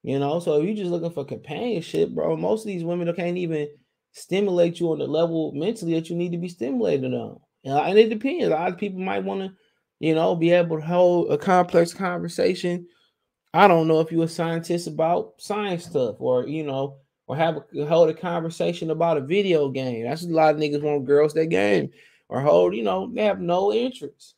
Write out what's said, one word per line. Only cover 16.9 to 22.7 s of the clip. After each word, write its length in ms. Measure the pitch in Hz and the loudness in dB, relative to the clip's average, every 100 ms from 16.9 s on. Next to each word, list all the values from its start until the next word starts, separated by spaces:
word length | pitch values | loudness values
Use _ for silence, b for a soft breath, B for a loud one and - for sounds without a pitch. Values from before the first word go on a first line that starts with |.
| 139 _ _ - | -10 _ _ -10
or 80 | 139 | -2
have 220 | 165 156 - 139 | -2 -2 -10 -8
a, 100 | 147 | 0
hold 220 | 165 160 | 4 4
a 60 | |
conversation 760 | 165 180 170 165 165 170 170 160 | 2 -4 -4 -6 -4 -4 -2 -6
about 280 | 160 170 156 | 0 0 0
a 20 | |
video 480 | 135 196 196 160 143 | 0 0 4 2 2
game. 360 | 131 131 117 | -2 -4 -4
That's 180 | 117 160 | -6 -6
what 100 | 175 | -2
a 20 | |
lot 200 | 160 156 | 4 4
of 60 | 151 | 4
niggas 220 | 151 147 | 0 -2
want 220 | 151 147 | -2 -2
girls 300 | 131 143 151 | 4 4 4
that 120 | 160 160 | 2 0
game 440 | 180 208 190 139 b b b b | 2 2 2 0 b b b b
or 120 | 127 | 0
hold, 340 | 143 - 175 | 4 6 4